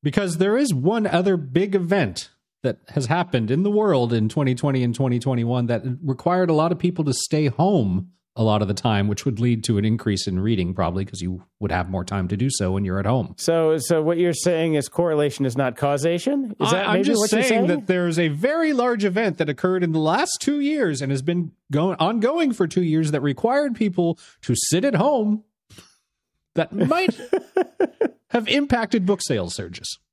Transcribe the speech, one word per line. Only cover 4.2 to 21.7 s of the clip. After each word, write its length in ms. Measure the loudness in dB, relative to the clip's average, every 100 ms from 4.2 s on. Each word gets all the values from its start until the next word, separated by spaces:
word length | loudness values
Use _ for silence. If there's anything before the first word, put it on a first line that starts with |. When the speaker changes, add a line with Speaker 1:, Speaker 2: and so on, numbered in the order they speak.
| 0
Speaker 1:
twenty 260 | 0 0 0
twenty 280 | 0 0
and 100 | 0 0
twenty 240 | 0 0
twenty-one 480 | 0 -2 0 0 0
that 160 | -2 -4 -6
required 460 | -4 -2 0 2 2
a 40 |
lot 180 | 2 2
of 80 | 0
people 240 | -2 0 -2
to 80 |
stay 340 | -2 -2 0 0
home 640 | 2 2 4 2 0 -4 _ _ 0
a 60 |
lot 180 | 2 2
of 80 | 0
the 40 |
time, 360 | 0 0 2 0
which 160 | -2 -4
would 160 | 0
lead 200 | 0 0 0
to 120 | 0
an 60 |
increase 420 | 2 0 0 -2 -2
in 140 | -2
reading, 340 | 0 0 0
probably, 300 | 0 -2 -2
'cause 180 | -6 -6
you 220 | -8 -8 -12 _
would 100 | -4
have 200 | -2 -2
more 160 | -4 -4
time 240 | -4 -2
to 80 | -2
do 100 | -2
so 220 | -2 -2
when 140 | -2 -2
you're 120 | -2
at 80 | 0
home. 300 | 0 -2 -6
Speaker 2:
So, 400 | 0 2 2 0
so 240 | 0 0
what 160 | 2 2
you're 140 | 0
saying 440 | 0 0 0 2 0
is 120 | -2
correlation 580 | -2 0 2 0 0 -2
is 120 | 0
not 180 | -2 0
causation? 800 | -2 0 0 0 -2 -2 -4 -2
Is 80 | 0
Speaker 1:
I, 80 | 0
Speaker 2:
that 100 | 2
Speaker 1:
I'm 60 |
Speaker 2:
maybe 100 | 0 2
Speaker 1:
just 120 | 2
Speaker 2:
what 120 | 2
you're 100 | 2
Speaker 1:
saying 240 | 2 2 2
Speaker 2:
saying? 0 |
Speaker 1:
that 200 | 0 0
there's 300 | 0 2 0
a 120 | 0
very 420 | 0 0 2 0
large 320 | 2 0 0
event 340 | 0 0 0 0
that 100 | -4
occurred 340 | 0 0 0
in 80 | 0
the 80 | 0
last 380 | 2 2 0 -2
two 220 | -2 0
years 400 | 0 0 0 -2
and 100 | -2
has 100 | -2
been 300 | -2 -2 -4 _ _